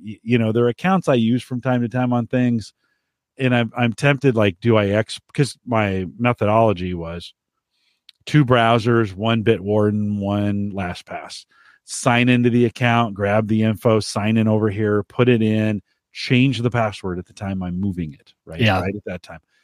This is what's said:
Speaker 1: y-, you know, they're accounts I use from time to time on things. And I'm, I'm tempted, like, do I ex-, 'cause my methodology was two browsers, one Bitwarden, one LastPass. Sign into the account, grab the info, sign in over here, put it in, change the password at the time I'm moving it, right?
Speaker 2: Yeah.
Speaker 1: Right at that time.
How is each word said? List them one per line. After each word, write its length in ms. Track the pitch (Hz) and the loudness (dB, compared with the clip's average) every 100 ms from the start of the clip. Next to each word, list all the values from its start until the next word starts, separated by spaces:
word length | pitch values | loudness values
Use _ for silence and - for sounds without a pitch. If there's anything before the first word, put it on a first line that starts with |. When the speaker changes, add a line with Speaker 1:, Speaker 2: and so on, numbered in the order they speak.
Speaker 1:
y-, 160 | 104 104 | -16 -12
you 140 | 113 120 | 0 0
know, 140 | 110 | 2
they're 160 | 113 120 | 2 0
accounts 400 | - 185 190 160 | 0 -2 0 2
I 60 | 127 | 2
use 280 | 113 123 | 2 0
from 160 | - 123 | -4 -6
time 220 | 131 123 | -2 -2
to 80 | 120 | -2
time 240 | 127 123 | -2 -2
on 120 | 120 113 | -2 -2
things. 440 | 127 123 117 - _ _ _ _ _ _ - | 0 0 -2 -6 _ _ _ _ _ _ -4
And 160 | 131 | 0
I'm, 180 | 123 113 123 | 0 0 -2
I'm 140 | 117 | -2
tempted, 440 | 104 143 139 139 110 | 0 0 2 2 2
like, 240 | 104 87 | 2 2
do 160 | 117 110 | 2 2
I 100 | 101 | 4
ex-, 320 | 107 107 - _ | 0 -2 -8 _
'cause 240 | - 131 - - | -2 -2 -4 -2
my 400 | 113 101 95 87 110 | 0 0 -2 -6 -2
methodology 760 | 120 120 104 110 113 90 90 | -2 0 2 4 4 2 -4
was 400 | 90 82 87 - - _ _ _ _ _ _ _ _ - | -6 -8 -12 -14 -20 _ _ _ _ _ _ _ _ 0
two 200 | 151 123 | 2 4
browsers, 680 | 123 113 120 113 117 107 | 4 4 4 2 2 0
one 300 | 92 110 113 | -4 -2 0
Bitwarden, 760 | 107 101 98 107 104 104 104 104 | 2 0 0 0 2 0 -2 -4
one 520 | 98 104 104 101 101 | -2 -2 -2 -2 -4
LastPass. 760 | 95 87 87 - 87 80 - - _ _ _ | -6 -8 -8 -12 -14 -14 -18 -20 _ _ _
Sign 460 | - - 131 120 123 | -16 -4 0 2 4
into 200 | 123 120 | 2 2
the 160 | 120 117 | 2 0
account, 480 | - 120 117 117 | 0 0 2 0
grab 340 | 101 101 107 107 | -2 0 0 0
the 140 | 110 | 0
info, 360 | 110 104 117 110 | 0 0 0 0
sign 380 | - 110 107 113 | 0 -4 0 2
in 100 | 110 | 2
over 220 | 107 110 | 2 0
here, 340 | 101 104 104 | -2 -2 -2
put 260 | - - 123 | -2 0 2
it 120 | 117 | 2
in, 400 | 110 110 107 104 - _ _ | 2 0 -2 -4 -8 _ _
change 460 | - - 123 135 117 | -12 -2 2 2 0
the 100 | 120 | -2
password 480 | 120 107 - 95 90 | -2 -4 -6 -8 -8
at 60 | - | -10
the 80 | |
time 280 | - 98 95 | -12 -8 -6
I'm 180 | 90 90 | -6 -4
moving 340 | 101 87 78 | -4 -4 -8
it, 200 | 69 _ _ - | -12 _ _ -12
right? 140 | 82 | -2
Speaker 2:
Yeah. 180 | 107 95 | 0 0
Speaker 1:
Right 140 | 92 101 | -4 -8
at 80 | 104 | -10
that 160 | 90 | -14
time. 180 | - 82 _ _ | -14 -20 _ _